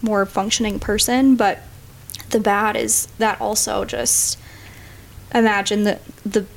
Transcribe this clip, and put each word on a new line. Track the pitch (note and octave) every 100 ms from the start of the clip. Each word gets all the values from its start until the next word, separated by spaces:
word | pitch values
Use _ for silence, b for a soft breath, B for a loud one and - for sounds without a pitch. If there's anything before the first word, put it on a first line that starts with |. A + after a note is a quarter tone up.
more | A3+ G#3 G3
functioning | - G3+ - G#3+ G3
person. | - G#3 - B3+ C4+ B3
But | G#3 - - - - - - - -
the | A3
bad | G#3 G3+ G#3+ G#3
is | - - - -
that | A3 -
also | A2+ G#3+ - G2
just | - G#2+ B2 - - - B B B B B B B B -
imagine | A#3+ A3+ G3+ G3 G#3
the, | G#3 - - -
the, | G#3+ G#3 G3